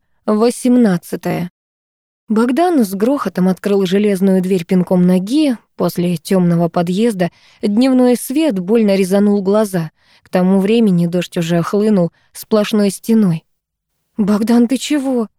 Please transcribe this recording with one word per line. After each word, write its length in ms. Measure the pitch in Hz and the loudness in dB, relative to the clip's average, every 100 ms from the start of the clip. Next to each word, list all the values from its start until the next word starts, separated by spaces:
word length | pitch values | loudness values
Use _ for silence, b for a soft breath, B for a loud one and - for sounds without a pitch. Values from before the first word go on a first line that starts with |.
| _ _ - | _ _ -4
восемнадцатая. 1200 | 214 233 - 254 247 220 175 - 180 175 160 175 _ _ _ _ _ _ _ - | 0 0 0 0 2 2 0 -4 -10 -6 -6 -6 _ _ _ _ _ _ _ -4
Богдан 560 | 214 240 262 359 311 196 | 0 0 2 2 2 0
с 80 | |
грохотом 560 | 190 226 285 180 - 185 | -2 -2 -2 -4 -2 0
открыл 360 | 185 202 202 185 | 0 -2 0 0
железную 560 | 202 208 190 190 190 | 0 0 0 2 2
дверь 220 | 185 190 | 0 -2
пинком 420 | 170 180 175 185 180 | 0 -2 2 2 2
ноги. 520 | 185 196 294 294 226 _ - | 2 0 0 0 -2 _ -6
После 400 | 175 180 175 170 | -4 -2 -4 -4
темного 540 | - 190 175 170 170 | -2 0 2 0 0
подъезда 600 | 180 175 185 233 190 170 b b b | -2 -2 0 -2 -2 -4 b b b
дневной 540 | 208 208 262 254 247 240 | -2 0 2 4 2 0
свет 440 | - 269 320 190 | -2 -2 0 -2
больно 360 | 175 233 208 196 | 0 0 2 2
резанул 460 | 185 202 208 202 | 2 2 2 0
глаза. 500 | 190 208 208 185 160 b b b | 0 0 0 -4 -6 b b b
К 60 | _ | _
тому 320 | 185 180 196 | -2 2 2
времени 440 | 196 233 220 175 170 | 2 2 2 2 0
дождь 300 | 175 170 180 | -2 -4 -6
уже 260 | 165 170 | -2 -2
хлынул 520 | 165 202 214 202 170 _ _ | -2 -2 0 2 0 _ _
сплошной 600 | - - 214 208 208 202 | -18 -2 -2 0 0 -2
стеной. 520 | - - 226 196 165 _ _ _ _ _ _ _ - | -2 0 2 2 -2 _ _ _ _ _ _ _ -4
«Богдан, 540 | 196 208 226 240 233 | -2 0 2 2 2
ты 80 | 262 | -2
чего?» 500 | - 294 262 247 214 | -2 -4 -2 -4 -6